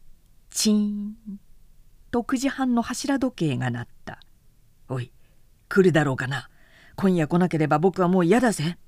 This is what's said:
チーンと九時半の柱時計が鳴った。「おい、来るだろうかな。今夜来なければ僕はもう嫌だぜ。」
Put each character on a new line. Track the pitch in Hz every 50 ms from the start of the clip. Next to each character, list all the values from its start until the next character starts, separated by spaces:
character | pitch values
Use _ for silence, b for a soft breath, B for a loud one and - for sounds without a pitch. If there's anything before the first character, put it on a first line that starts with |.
| - - - - _ _ - - _ _
チ | - - - 214
ー | 214 214
ン | 208 208 208 208 208 208 214 220 - 214 196 202 - - - - - - - - - - - - - -
と | - 240 233
九 | - 269 247
時 | 262 277
半 | - - 269 254 240
の | 233
柱 | 226 - 247 - - - 277 269
時 | 262 254 -
計 | - 175 156 131 123
が | 127 127
鳴 | 120 120 117
っ | - - - -
た。 | - - - - - - _ _ - _ _ _ _ _ _ - -
「お | 131 127
い、 | 120 - - - - _ _ _ - _ _ _ _ _
来 | - 196 190
る | 185
だ | 143 160 151
ろ | 143 131
う |
か | - 131 127
な。 | 139 131 - b b b b b b b b b b
今 | - - 196 185
夜 | 175 156 -
来 | 170 170
な | 185 170
け | 170 156
れ | 156 147
ば | 156 151
僕 | 160 196 180 -
は | 185 170
も | 185 190
う | 175
嫌 | 165 202 247
だ | 254 240
ぜ。」 | 190 - 147 165 175 - -